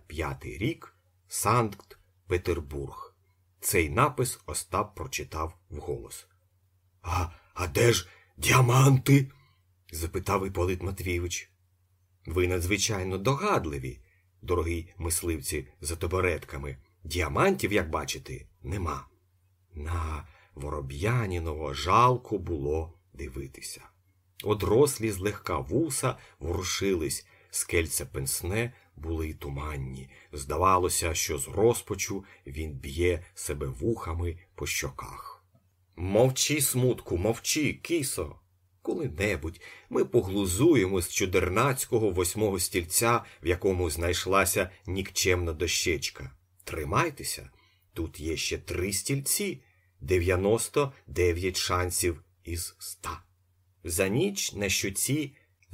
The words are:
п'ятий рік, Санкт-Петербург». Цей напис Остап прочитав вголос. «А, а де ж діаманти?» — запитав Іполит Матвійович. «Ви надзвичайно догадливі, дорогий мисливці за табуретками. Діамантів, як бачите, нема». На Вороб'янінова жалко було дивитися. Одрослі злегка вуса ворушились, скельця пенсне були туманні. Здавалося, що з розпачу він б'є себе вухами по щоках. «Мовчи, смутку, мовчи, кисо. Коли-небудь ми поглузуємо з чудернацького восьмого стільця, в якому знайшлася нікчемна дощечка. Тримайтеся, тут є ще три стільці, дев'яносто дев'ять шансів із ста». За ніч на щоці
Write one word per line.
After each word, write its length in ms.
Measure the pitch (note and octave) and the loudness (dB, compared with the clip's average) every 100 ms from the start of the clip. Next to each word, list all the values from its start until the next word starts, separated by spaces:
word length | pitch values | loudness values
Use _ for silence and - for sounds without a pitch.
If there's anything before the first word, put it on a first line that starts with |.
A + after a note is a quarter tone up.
| - | -10
п'ятий 520 | D#2+ D2 C2+ - C#2 | -8 -6 -6 -10 -6
рік, 380 | A2+ E3 - _ _ _ - | -4 -4 -10 _ _ _ -12
Санкт-Петербург». 1900 | - G3+ B2 A2 G2+ - - _ _ - F2+ F2+ D#2+ C#2+ C#2+ C2+ - - _ _ _ _ _ | -4 2 2 2 -4 -18 -20 _ _ -2 -2 0 -4 -4 -8 -10 -12 -18 _ _ _ _ _
Цей 240 | - G2 D#2 | 0 2 2
напис 520 | E2 C#3+ C3+ B2 - - | 4 2 2 -2 -4 -8
Остап 480 | - - F#2+ - | -8 -4 -2 -2
прочитав 600 | - C3+ - C#2+ D#2 D#2+ - - | -6 -8 -8 -8 -6 -6 -8 -14
вголос. 560 | D#2+ - B1+ A#1+ - - _ _ _ _ _ _ _ | -10 -6 -6 -8 -18 -20 _ _ _ _ _ _ _
«А, 260 | E2+ F2 E2+ - _ | -4 -2 -2 -6 _
а 120 | - F2+ | -6 -2
де 260 | G2+ A#2+ | 4 6
ж 160 | A2 - - _ - | 6 2 -14 _ -4
діаманти?» — 920 | - B2+ A#2+ B2 C3+ C3 - C#3 C3 - _ _ _ _ - | 4 6 8 8 8 8 8 6 6 -6 _ _ _ _ -14
запитав 540 | D#2 E2+ F#2+ F#2 G2 F#2+ | -6 -4 -4 0 0 0
Іполит 360 | F#2+ F2+ F#2 | 0 0 0
Матвійович. 680 | F2+ G2 F2+ F2 F2 - - _ _ _ _ _ _ _ - | -4 -6 -4 -2 -4 -6 -10 _ _ _ _ _ _ _ -6
«Ви 220 | E2+ F2+ | 0 2
надзвичайно 680 | F2+ F2 G2+ - G2+ F#2 F#2+ | 2 0 0 0 -2 -4 -2
догадливі, 800 | G2 C#3 G#3 E3 E2 C#2+ C2 B1+ - _ _ _ | 0 0 2 0 -2 -6 -8 -12 -18 _ _ _
дорогий 520 | - F2 D#2+ E2+ E2 - | -2 0 0 -4 -6 -8
мисливці 680 | E2 E2 F2 D#2 C2+ D#2 C2+ - | -4 -4 -2 -4 -4 -6 -8 -12
за 160 | D2 E2 | -10 -6
табуретками. 800 | F2+ F2+ F#2 D#2 - C#2 C#2 C2+ - _ | -2 0 2 0 -4 -10 -10 -12 -16 _
Діамантів, 680 | - E2+ D#2 C#2+ F#3 G3 G2 | -8 -4 -2 2 2 2 0
як 180 | G#2 D#2+ | 0 0
бачите, 560 | D#2 C#2+ - - C2 - _ | -4 -4 -8 -10 -16 -16 _
нема». 440 | C2+ G2+ E2+ C#2+ - _ _ _ _ _ _ | -8 -6 -4 -6 -10 _ _ _ _ _ _
На 540 | D#2 D2+ E2+ D#2+ D#2 - - _ | -12 -6 -4 -4 -6 -10 -20 _
Вороб'янінова 1200 | D#2+ D2+ D2 C2+ C#2 G2+ B2 G#2 F2+ E2 D2+ D2+ | -12 -8 -8 -8 -4 -2 0 -2 -4 -4 -6 -6
жалко 640 | C2+ E2+ G#2 B2 B2 - G#2 | -4 4 6 6 4 -2 -4
було 600 | F2 D#2+ C#2 D#2 D#2+ - _ | -4 -4 -2 -2 -4 -10 _
дивитися. 680 | - D2 C2+ C2+ - - - - _ _ _ _ - | -14 -12 -10 -12 -12 -14 -14 -18 _ _ _ _ -8
Одрослі 680 | - G#2 F#2 A2 C#3+ - A2 | -2 0 4 6 6 4 -4
злегка 460 | F#2 G2 G2+ - E2 | -2 -4 -4 -4 -4
вуса 580 | C2 G#2+ D#3+ C3 B2+ - - - | 0 0 0 0 -2 -4 -10 -10
ворушились, 880 | C#2+ F2+ F2+ - G2 F2+ D2 C2+ - _ _ | -6 -4 -4 -2 0 0 0 -4 -10 _ _
скельця 560 | - - F2 D#2+ - C#2 | -6 0 0 0 -2 -6
пенсне 640 | - C2+ - E2+ A2 A#2+ - _ - | -6 -4 -4 -2 -2 -4 -6 _ -12
були 380 | D#2+ D#2+ D#2+ | -6 -4 -4
туманні. 760 | C#2+ D2+ C#2 D2 C#2+ C2 C2 C2 - - | -8 -8 -8 -6 -6 -8 -10 -14 -20 -16
Здавалося, 840 | - C#2 D2+ F#2 F#2 F2+ - F2 | -12 -6 2 4 6 4 0 0
що 240 | D#2+ - D2+ | 0 -2 -2
з 100 | - | -4
розпачу 760 | G2 A2+ A#2 - F#2+ - G2 G2 - - | 4 4 4 -2 -6 -4 -6 -10 -18 -12
він 260 | C#2 D#2+ | -8 -6
б'є 520 | C#2 C#2 C#2+ F2 E2+ - | -6 -8 0 2 2 -2
себе 320 | - - C#2+ C#2 | -10 -8 -6 -6
вухами 720 | B1+ F#2+ A2+ - E2 E2+ E2 _ | -4 -2 -2 -4 -4 -4 -6 _
по 120 | - F2+ | -10 -6
щоках. 800 | - - - - - - - _ _ _ _ _ - | -4 -4 -8 -14 -14 -16 -18 _ _ _ _ _ -8
«Мовчи, 640 | F2+ G#2 C3 C3 - D3+ | 0 6 6 4 0 2
смутку, 560 | C#3 B2+ B2+ G#2+ - F2+ | 0 2 2 2 -2 0
мовчи, 560 | G2+ A#2 - D#3 C3+ - | 0 0 -2 0 0 -2
кисо. 540 | - E3 C3 - D#2 - _ _ _ _ | -2 -2 -2 -4 -6 -8 _ _ _ _
Коли-небудь 800 | - - D3+ D2+ G#2 F2 D#2 - - - - | -6 -4 -4 0 0 0 -4 -10 -16 -20 -4
ми 140 | C3 | 0
поглузуємо 960 | - A#2+ F#2+ G2 G2 F#2 D#3 C#3+ F#2 F#2+ | 2 4 2 2 0 4 6 6 6 2
з 80 | - | -2
чудернацького 1000 | - F#2+ F#2+ F2 F#2 C3+ A#2 - A#2+ G#2+ | 0 2 2 2 4 2 2 0 2 2
восьмого 480 | F2+ A2 G#2+ G#2+ G2 | 2 0 2 0 0
стільця, 640 | - G2 E2 - A#2 A#2 - - | 0 -2 0 2 4 2 0 -6
в 40 | E2 | -2
якому 440 | F2 G#2 F2+ F2 | 0 2 2 0
знайшлася 800 | E2 E2+ F2 - G2 F#2+ - F#2 - - | 0 0 0 2 4 4 2 0 -4 -6
нікчемна 640 | F#2 F#2+ - F#2+ F2+ E2+ | -4 -4 0 2 2 2
дощечка. 800 | D#2 E2+ - - D2+ - - C2 - _ _ | -2 -2 0 0 0 -2 -10 -14 -16 _ _
Тримайтеся, 840 | - D#2+ D2 G#2 E3 C#3+ - - - _ _ _ _ | -12 -8 -2 0 0 -2 -8 -8 -12 _ _ _ _
тут 280 | - D#2+ - | -8 -8 -6
є 160 | D#2 D2+ | -6 -4
ще 220 | - D#2+ | -2 -4
три 340 | - F2 F#2 | -6 -4 -2
стільці, 680 | G2+ - C#3 C#3 - G3+ C3+ _ _ _ _ | -2 -2 -4 -2 -2 -2 -6 _ _ _ _
дев'яносто 920 | - F#2 E2+ F#2 G2 A2+ - - C#3 - - | 0 2 4 2 4 2 2 0 -2 -4 -8
дев'ять 500 | D2+ F2 E2+ F#2 - | 0 2 2 -2 -2
шансів 680 | - F2+ F2+ - F2+ D#2+ - _ | -2 0 0 0 -2 -2 -10 _
із 320 | - E2 - - | -8 -8 -8 -12
ста». 440 | - - - - - _ _ _ _ _ | -14 -12 -10 -10 -14 _ _ _ _ _
За 240 | E2+ E2 F#2+ | -4 0 2
ніч 440 | A#2 G3 G3 - | 2 0 -2 -6
на 160 | - G2+ | -2 -2
щоці 640 | - G2+ G2 - C#3+ C3+ - _ _ _ | 0 -2 -2 -2 -2 -4 -10 _ _ _